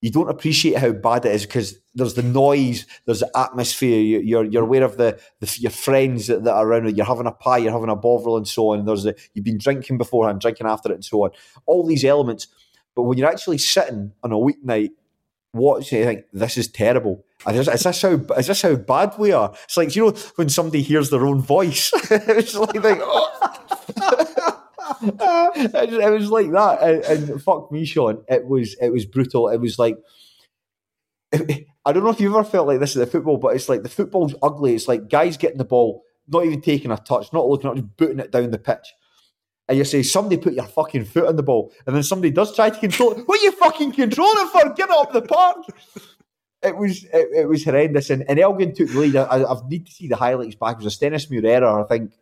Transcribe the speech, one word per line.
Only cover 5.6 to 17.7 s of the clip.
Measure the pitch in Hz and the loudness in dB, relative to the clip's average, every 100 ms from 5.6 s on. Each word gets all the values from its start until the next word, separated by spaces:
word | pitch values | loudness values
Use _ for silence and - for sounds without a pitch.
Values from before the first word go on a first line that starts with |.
your | 117 | -6
friends | - - 135 135 120 107 | -6 0 2 2 -2 -2
that, | 113 | -2
that | 110 | 0
are | 104 110 | 0 2
around, | 117 113 | 0 0
you're | 104 104 | -2 -2
having | 120 117 | -2 -4
a | |
pie, | 113 131 127 | -4 0 0
you're | 113 | 0
having | 117 113 | -2 -4
a | 104 | -2
bovril | 117 120 113 113 | 0 0 0 -2
and | 107 | -2
so | - 110 | -2 0
on, | 107 | 0
there's | 104 107 | 0 -2
the, | 101 101 - | -2 -6 -12
you've | - 101 | -8 -6
been | 110 | -4
drinking | 123 139 123 127 | -2 -4 -4 -6
beforehand, | 120 120 110 98 | -2 0 0 0
drinking | 117 110 110 | -4 -4 -4
after | 110 - | -4 -4
it | 92 | -8
and | |
so | 101 107 | -4 -2
on, | 98 - - - - | -2 -4 -20 -16 0
all | 175 165 | 0 2
these | 156 | 0
elements. | 135 147 127 110 - _ _ _ _ | 2 2 0 -4 -12 _ _ _ _
But | - | -4
when | 120 127 | -2 0
you're | 139 | 0
actually | 185 - 151 | -2 -4 -4
sitting | - - 165 117 101 _ | 0 0 -2 -6 -12 _
on | 120 | -4
a | 110 | 0
weeknight | 123 143 135 113 104 - _ _ _ _ _ | 0 -2 -4 -2 -2 -6 _ _ _ _ _
watching | 113 135 127 135 117 | 0 2 2 -2 -2
it, | |
you | 120 | 0
think, | 104 - | -2 -8
"This | 98 113 123 | -6 -4 -4
is | 110 | -6
terrible. | - 104 123 113 92 _ _ - | -2 0 2 0 -6 _ _ -4
Is | 110 | -2
this, | 139 | 0